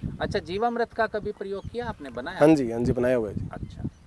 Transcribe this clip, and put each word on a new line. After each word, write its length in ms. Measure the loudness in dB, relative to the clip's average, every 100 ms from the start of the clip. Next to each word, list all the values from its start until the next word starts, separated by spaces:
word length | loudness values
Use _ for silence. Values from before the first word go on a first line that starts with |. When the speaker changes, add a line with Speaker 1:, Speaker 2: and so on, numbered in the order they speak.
| -10 -6
Speaker 1:
अच्छा, 180 | -4 -2
जीवामृत 540 | -4 -2 0 0 -2
का 140 | -2 -2
कभी 260 | -2 -6
प्रयोग 360 | -8 -8 -8 -8
किया 180 | -8 -8
आपने, 240 | -8 -10
बनाया? 280 | -10 -6 6
Speaker 2:
हाँ 100 | 8
जी, 220 | 8 4
हाँ 100 | 0
जी, 120 | 2
बनाया 240 | 2 4 2
हुआ 120 | 0
है 60 |
जी। 140 | -4 -8
Speaker 1:
अच्छा, 360 | -8 -12 -10 -10 -10